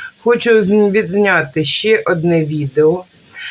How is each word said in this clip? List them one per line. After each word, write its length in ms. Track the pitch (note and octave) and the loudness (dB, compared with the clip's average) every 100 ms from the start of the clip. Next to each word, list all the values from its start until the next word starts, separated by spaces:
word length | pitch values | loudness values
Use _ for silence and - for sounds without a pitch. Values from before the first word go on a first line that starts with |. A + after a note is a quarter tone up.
| - - | -16 -4
хочу 420 | A3+ A#3+ A#3+ A3 | -2 0 2 2
з-, 260 | F#3+ G#3 G3+ | 4 2 2
відзняти 720 | G3+ E3+ G3+ G3+ F3 C#3+ D#3+ | 0 -2 0 2 0 0 -4
ще 380 | D3+ - G#3+ A3 - | -4 -4 0 0 0
одне 380 | F3 E3+ E3 | -2 0 0
відео. 600 | D3+ D3+ C#3 - D#3 F3+ - - - - - | 0 -4 -2 0 2 0 -6 -20 -20 -18 -14